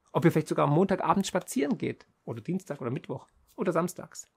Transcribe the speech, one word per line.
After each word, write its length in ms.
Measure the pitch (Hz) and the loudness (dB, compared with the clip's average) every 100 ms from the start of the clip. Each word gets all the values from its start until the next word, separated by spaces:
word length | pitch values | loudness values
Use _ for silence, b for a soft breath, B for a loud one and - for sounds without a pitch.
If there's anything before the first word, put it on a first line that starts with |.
| _ | _
Ob 140 | 160 | 2
ihr 80 | 165 | 4
vielleicht 160 | 156 151 | 4 2
sogar 180 | 160 147 | 2 4
am 80 | |
Montagabend 540 | 147 196 185 151 180 190 | 4 4 2 2 2 0
spazieren 500 | 180 - 254 285 180 | -2 -2 -2 -2 -2
geht. 300 | - - - _ | -4 -6 -14 _
Oder 160 | - 117 | -12 -8
Dienstag 400 | 110 185 - 151 | -4 -6 -6 -8
oder 100 | 123 | -6
Mittwoch. 380 | 123 - 131 - _ _ | -6 -6 -12 -14 _ _
Oder 160 | - 208 | -6 -2
samstags. 580 | 165 175 - - - - | 0 -2 -6 -14 -16 -18